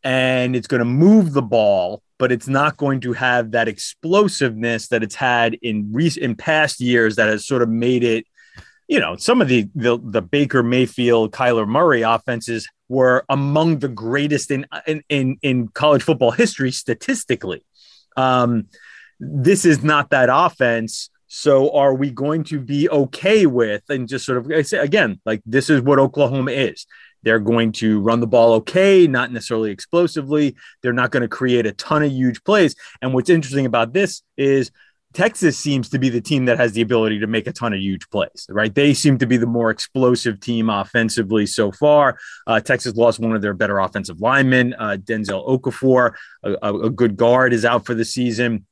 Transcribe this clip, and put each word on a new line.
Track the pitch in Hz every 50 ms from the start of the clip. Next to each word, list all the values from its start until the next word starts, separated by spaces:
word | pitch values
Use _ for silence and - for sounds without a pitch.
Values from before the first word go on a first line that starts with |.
| -
and | 135 127 131 127 131 127 127 123 123 127
it's | 123 113
gonna | - 135 123 117
move | 120 123 143 165 196 214 220 190 160 139
the | 139
ball, | 127 107 110 113 107 101 101 95 90 90 107 - _ _ _ _
but | 131 127
it's | 123 117 -
not | 131 135 135 143 151 -
going | - 143 139 135 131
to | 120 123 117
have | - 131 127 123 123 117 110
that | 107 120 113
explosiveness | 113 104 - - - - _ - 160 180 202 208 190 - - 143 127 113 107 113 117 117 110 -
that | - 123 113 110
it's | 104 -
had | - 135 127 123 120 117 117 117 -
in | - 120 107 107 104 104
rec-, | 107 127 165 165 -
in | - 143 127 117
past | - - - 156 156 151 143 - -
years | 123 123 123 120 113 110 107
that | 107 110
has | 107 110 107 -
sort | - 139 127
of | 120 117
made | 113 113 120 123 127 123 120
it, | 120 113 113 113 _ _ _ _ _ _ - - _ _ _ _
you | - 320 277
know, | - 80 87
some | - - - 247 254
of | 202
the, | 131 127 120 104 101 _
the, | 147 113 120 120 120
the | 120 117 101 113
Baker | 95 87 - 143 143 127 - 131 120
Mayfield, | 117 123 127 127 113 - - 123 120 117 113 110 107
Kyler | - - 131 123 120 113 107
Murray | 104 117 143 170 170 139 120
offenses | 113 113 117 113 _ - 123 117 - - 117 110 107 - _ _ _ _
were | 123 135 127 127 127 127 - -
among | 135 139 139 139 143 151 160 165 160 143
the | 143
greatest | 135 123 107 110 113 120 143 143 147 147 135 - -
in, | 143 135 143 _ - - -
in, | 160 156 156 - _
in, | 147 143 135 131 127 - -
in | 143 127 127 117
college | 110 _ - 147 151 147 135
football | - - 160 117 127 117
history | - - 240 - - - - 127
statistically. | 131 - - - 117 - - - 269 220 - - 127 - - 95 82 - _ _ _ _ _ _ _ _ _ _ _
Um, | 131 131 131 127 127 123 120 120 113 101 _ _ - - - - - - _ _ _
this | - 135 147 143 127 170 202 190 -
is | 175 156 131 120
not | 151 151 147 143 -
that | 147 131 127 123
offense. | 127 143 175 175 - _ 131 120 117 117 113 110 - - - - _ _ _
So | _ - - - 151 139 135 135 147 -
are | 147 139 139 135
we | 131 139 143
going | 123 113 135 147 156 165 156
to | - 156 143
be | 131 117 143 143 147 -
okay | 160 147 139 127 - - - 190 220 214 196
with, | 151 123 123 117 107 104 104 _ -
and | 147 131 123
just | 113 135 131 -
sort | - 127 123
of, | 117 139
I | 151 160 143
say | - - -
again, | 147 143 147 214 165 113 95 - _
like, | 110 110 104 _
this | 110 110 135 127 -
is | 156 135
what | 120 139 147 135
Oklahoma | 139 135 131 147 143 120 135 135 127 139
is. | 123 139 131 98 - - - _ - - - _ _ _ -
They're | 113 113 117
going | 101 113 117 117 117 113 104
to | - 113 110 107 104
run | 98 110 117 120
the | 117
ball | 110 - 120 113 117 117
okay, | 110 110 - - 180 190 196 196 190 175
not | 156 131 123 127 120 123
necessarily | 113 - - 120 110 110 107
explosively. | 98 95 - _ - 170 175 160 - 160 139 135 147 151 151 139 - _ - - _ _
They're | - 123 120
not | 123 123 127
gonna | - 135 120
create | 113 - - 131 127 123 120 113
a | 107 98
ton | - - - 156 151 151
of | 147
huge | 135 127 131 127 117 - _
plays. | - 208 208 180 143 - _ - - - _
And | - 131 131
what's | 127 127 -
interesting | 175 165 147 131 135 139 135
about | 123 117 120 113 117
this | 123 190 202 190 202 - _ _ _
is | - 139 139 139 135 127 - _ _ _ _ _ _ _ _ _
Texas | - 180 226 220 - 185 160 131
seems | - - 151 139 131 117 -
to | - 131
be | 127 131
the | 117 120
team | 110 - 151 139 127
that | 123 117 113
has | 123 120 98
the | 113
ability | 117 107 123 113 110 107 107 104
to | 107
make | 107 113 110 104
a | -
ton | - - 120 113 104
of | 95
huge | 98 98 95 87 - _
plays, | - 104 87 - _ - - -
right? | 92 104 110 110 98
They | 139 143 147 139
seem | - - 147 135
to | 117 127
be | 113 123
the | 120 117
more | 120 117 120 117 113
explosive | 110 - - - _ 131 131 123 123 117 - 117 107 98
team | - - 120 113 110 113
offensively | 107 101 98 - - 120 113 110 - - 110 95 110 107 104
so | 98 - - 107 101
far. | 98 - 147 147 147 147 143 135 - - - - - - _
Uh, | - 117 110
Texas | - - 135 117 - 127 101
lost | 110 117 117 110 -
one | 113 113 113
of | 107
their | 98 104 101
better | 92 110 101 101 98
offensive | 95 92 - 101 95 - 87 80
linemen, | 101 117 131 139 135 131 131 127 123 123 127
uh, | - 113 107 101
Denzel | 98 95 - 113 110 107 98 101 95 -
Okafor, | 131 131 127 131 135 120 - - 131 127 127 123 117 - - - - - _ -
a, | 104 101 -
a, | - 104 101 95
a | 98 113
good | - 95 123 117 101
guard, | 95 117 117 123 127 131 127
is | 120 113 107
out | 120 120 120 -
for | - 120
the | 110 113
season. | - - 127 123 123 113 110 123 120 113 101 98 _